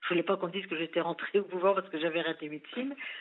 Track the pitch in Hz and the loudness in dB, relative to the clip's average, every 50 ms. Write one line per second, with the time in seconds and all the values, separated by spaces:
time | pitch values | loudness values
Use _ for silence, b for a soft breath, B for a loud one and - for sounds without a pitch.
0 | - - 175 170 170 - 196 185 - 170 170 196 190 - 170 156 165 160 - 170 | -2 2 2 2 4 2 2 0 0 -2 -4 -4 -6 -4 -4 -4 -4 -2 0 0
1 | 160 170 165 - - - - 202 202 190 185 185 175 196 196 190 190 190 - 156 | 0 0 -2 -4 -2 2 2 2 2 2 0 4 4 4 6 4 2 -2 -2 -2
2 | 156 170 160 170 156 160 160 - 160 151 151 151 - - - 247 254 277 277 B | 0 0 2 2 0 0 -2 -2 -4 -6 -8 -8 -10 -8 -6 -4 -4 -4 -6 B
3 | B B B B | B B B B